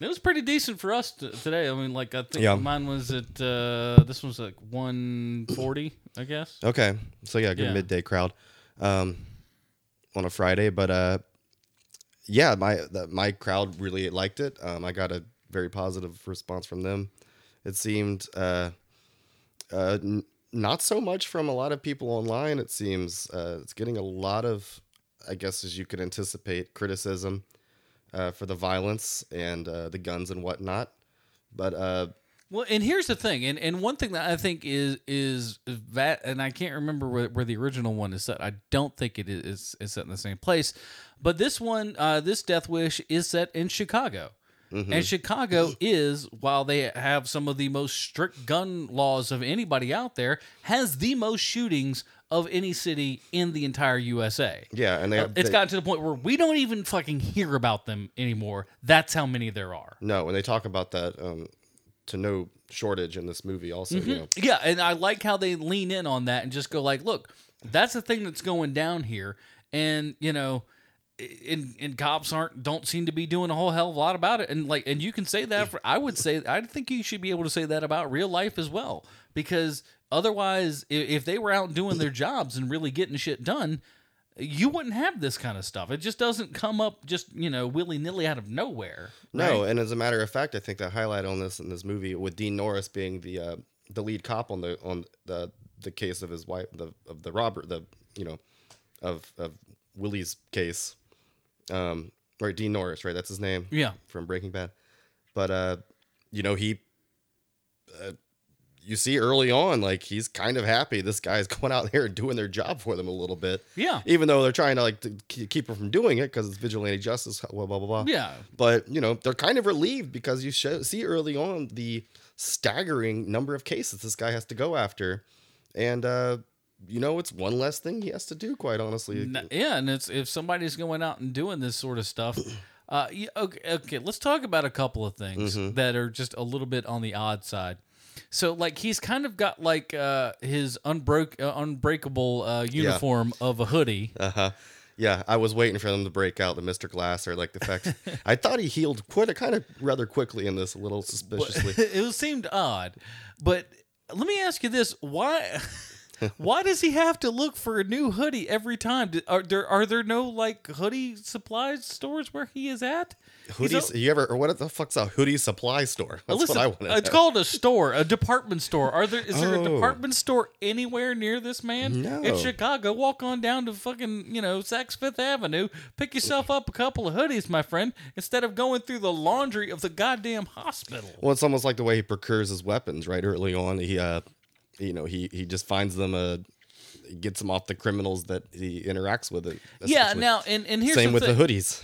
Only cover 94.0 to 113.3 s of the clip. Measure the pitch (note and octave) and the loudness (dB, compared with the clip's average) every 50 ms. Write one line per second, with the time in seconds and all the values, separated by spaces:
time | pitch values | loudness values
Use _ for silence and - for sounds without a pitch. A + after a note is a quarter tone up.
94 | G#2 A2 A2 F#2+ - - A2+ A2 A#2+ - G#2 F#2 F2 F2 F2 - - F#2 F2+ F2 | -4 -4 -4 -6 -4 -4 -4 -4 -4 -6 -6 -6 -4 -6 -6 -6 -6 -6 -6 -6
95 | E2 - _ _ _ F#2 F2+ F2 F2 F2 - _ - - _ - - F#2+ - - | -6 -10 _ _ _ -8 -6 -6 -6 -8 -12 _ -20 -20 _ -14 -14 -14 -10 -6
96 | - F#2 F2+ - F#2 E2+ E2+ E2 E2 E2 F2+ F#2 F#2 - - E2 E2+ D#2+ - _ | -6 -6 -6 -6 -8 -10 -10 -12 -10 -8 -8 -8 -8 -10 -12 -12 -14 -14 -14 _
97 | _ - D#2+ D2+ D#2+ E2+ E2 A2 A#2 A2+ F#2+ E2 - E2+ F2 E2 E2 - _ _ | _ -20 -18 -14 -12 -6 -4 -2 -2 -2 -4 -6 -10 -10 -10 -10 -10 -14 _ _
98 | _ _ _ G2+ F#2 E2 D#2+ - _ _ _ _ _ _ - _ _ _ _ - | _ _ _ -12 -10 -10 -12 -14 _ _ _ _ _ _ -20 _ _ _ _ -10
99 | - F2+ E2+ D#2+ - - _ - F2 E2 D2+ - _ _ - _ _ _ _ F#2+ | -8 -6 -6 -6 -10 -18 _ -10 -10 -10 -10 -14 _ _ -20 _ _ _ _ -8
100 | G2+ G#2 G2+ G2 F2+ - - _ _ _ - G2 F2 E2+ E2+ - - - - _ | -6 -4 -4 -4 -6 -6 -10 _ _ _ -4 -2 -2 -2 -2 -6 -8 -10 -10 _
101 | _ _ _ _ _ _ _ _ _ _ _ _ _ - F2+ F#2 F2+ F2 E2+ E2 | _ _ _ _ _ _ _ _ _ _ _ _ _ -6 -4 -2 -2 -2 -4 -6
102 | D#2+ F2+ _ _ _ _ _ - G#2+ G#2 F#2 F#2+ A2 G#2 G#2 G2+ F2+ F2+ D#2+ - | -8 -12 _ _ _ _ _ -6 -4 -4 -2 -2 -2 0 0 0 -2 -2 -6 -6
103 | - F#2 E2+ F2+ F2+ - G2 F#2 G2+ F#2+ F#2+ F2+ F2+ F#2+ D3+ D#3 C#3+ A2 F#2+ - | -6 -4 -4 -4 -6 -6 -8 -4 -2 -2 -2 -2 -4 -2 -2 0 0 0 -2 -8
104 | _ _ - F2 E2+ E2+ F#2 F2+ G2 F#2+ F2+ F#2+ F2+ F#2 _ _ _ _ _ _ | _ _ -10 -10 -6 -4 -4 -4 -4 -6 -6 -6 -6 -6 _ _ _ _ _ _
105 | _ _ _ _ _ _ - G2+ F#2+ F#2 F#2+ F#2 F#2 F#2 F2+ F2 - _ _ _ | _ _ _ _ _ _ -2 -2 0 2 2 0 0 0 -2 -4 -8 _ _ _
106 | _ _ _ _ _ _ - G#2 F#2+ G2+ G2+ G2 G#2+ G#2+ A2 - _ _ _ _ | _ _ _ _ _ _ -8 -4 0 0 0 0 0 -2 -2 -4 _ _ _ _
107 | _ _ _ _ _ _ _ _ _ _ _ _ _ _ _ _ _ _ E2 E2 | _ _ _ _ _ _ _ _ _ _ _ _ _ _ _ _ _ _ -18 -12
108 | F#2+ G2 F#2+ - _ _ _ _ _ _ _ _ _ _ _ _ - G2 A2 G#2 | -12 -12 -12 -12 _ _ _ _ _ _ _ _ _ _ _ _ -10 -6 -2 0
109 | - C3+ C#3 C3+ A2+ B2 C3+ C3+ C3 B2 B2 C3+ E3+ F#3+ D#3 A#2 G2+ F#2+ F#2+ F#2 | 2 2 4 4 4 6 6 6 6 6 6 6 6 6 4 4 4 2 2 0
110 | - - G2 G#2+ A2+ - - - F#2+ A#2 C3 B2+ G#2 A2 A2+ B2 D3 - A#2+ G2+ | -2 -6 -6 -4 -6 -6 -6 -2 -2 0 0 2 2 4 4 4 4 2 0 -2
111 | F#2 G#2 G#2 - - F2+ G2 G#2+ F#2+ - - - - B2+ C3 B2+ G#2+ G#2 - D3 | 0 0 -2 -2 -2 0 0 0 0 0 -2 -2 0 0 0 0 0 2 2 2
112 | B2+ G#2 F2+ G#2+ A2+ C3 B2 A#2 G#2 G2 F#2 G#2+ - - F3 C3 - A2+ F2+ F2+ | 2 2 -2 -2 -2 -2 -2 -2 -4 -4 -2 -4 -2 -4 -4 -6 -4 -4 -2 -2
113 | F2+ F2+ F#2 F2+ F2 F2+ | -2 -4 -4 -4 -4 -4